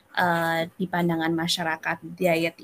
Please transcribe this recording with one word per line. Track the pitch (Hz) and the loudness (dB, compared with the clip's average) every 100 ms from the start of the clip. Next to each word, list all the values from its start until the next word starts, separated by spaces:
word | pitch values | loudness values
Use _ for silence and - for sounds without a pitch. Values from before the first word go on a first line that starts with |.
| _ - | _ 0
eh, | 180 170 165 165 170 - | 2 2 2 0 -2 -4
di | 180 | -4
pandangan | 175 175 165 160 | 0 0 0 0
masyarakat | 165 165 180 165 160 - 165 | 0 0 0 -2 -4 -4 -6
diet | 165 170 180 165 165 - | -8 -2 2 2 0 -4